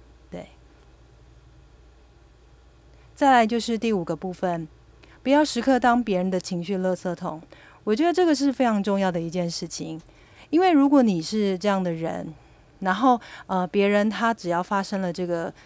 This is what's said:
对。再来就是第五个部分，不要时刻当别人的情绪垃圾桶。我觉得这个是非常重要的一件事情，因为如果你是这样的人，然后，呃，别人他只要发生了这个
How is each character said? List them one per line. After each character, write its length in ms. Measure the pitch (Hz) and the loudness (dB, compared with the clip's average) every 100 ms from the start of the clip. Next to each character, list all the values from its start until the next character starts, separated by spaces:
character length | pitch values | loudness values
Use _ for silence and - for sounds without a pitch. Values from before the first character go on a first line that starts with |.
| - - _ | -20 -20 _
对。 160 | 180 - - - - - - - - - - - - - - - _ - _ - _ - - _ _ _ - - | -18 -18 -20 -20 -20 -20 -20 -20 -20 -20 -20 -20 -20 -20 -20 -20 _ -20 _ -20 _ -20 -20 _ _ _ -20 -20
再 180 | - 277 | 0 4
来 140 | 247 220 | 6 4
就 120 | 233 | 0
是 200 | 233 226 | -2 -2
第 160 | 226 | 0
五 100 | 202 | -2
个 100 | 170 | -2
部 160 | 160 185 | -6 -8
分， 380 | 175 185 170 160 - _ - - - | -6 -4 -4 -8 -14 _ -20 -20 -8
不 80 | 254 | 2
要 120 | 285 | 2
时 200 | 294 240 | 2 0
刻 180 | 262 247 | 0 2
当 240 | 247 240 | 4 2
别 140 | 214 180 | 0 0
人 120 | 185 | 0
的 80 | 180 | -2
情 240 | - 175 | -4 -6
绪 140 | 170 190 | -4 -2
垃 180 | 185 | -2
圾 180 | 180 180 175 | -2 -6 -6
桶。 240 | 180 160 - - - - | -8 -10 -16 -20 -20 -10
我 140 | 208 214 | -4 0
觉 80 | |
得 80 | 339 | 2
这 120 | 349 | 2
个 100 | 349 | 2
是 180 | 262 277 | 2 0
非 100 | 254 | 2
常 180 | 247 208 | 2 2
重 200 | 196 196 | 0 0
要 100 | 190 | 0
的 80 | 170 | -2
一 120 | 165 | -4
件 200 | 180 170 | -4 -4
事 160 | - 165 | -6 -8
情， 320 | - 160 160 - - - - - | -8 -10 -10 -14 -20 -20 -20 -2
因 100 | 320 | 2
为 100 | 370 | 4
如 160 | 302 277 | 4 6
果 160 | 285 | 6
你 180 | 233 170 | 4 2
是 360 | 156 214 202 185 | -2 -2 -2 0
这 100 | 208 | 0
样 160 | 196 | 0
的 80 | 180 | -2
人， 420 | 165 165 175 165 - - - _ _ | -4 -6 -6 -10 -14 -20 -20 _ _
然 140 | 190 | -4
后， 240 | 190 254 240 - - - | 2 2 2 -2 -20 -6
呃， 200 | 185 180 | -4 0
别 220 | 202 202 | 0 2
人 200 | 208 208 | 2 0
他 260 | 202 226 | 0 -2
只 160 | 226 175 | -2 -2
要 120 | 170 | -2
发 200 | 180 196 | 0 -2
生 180 | 196 196 | -2 -4
了 100 | 180 | -4
这 160 | 170 175 | -4 -4
个 260 | 170 165 - | -4 -4 -10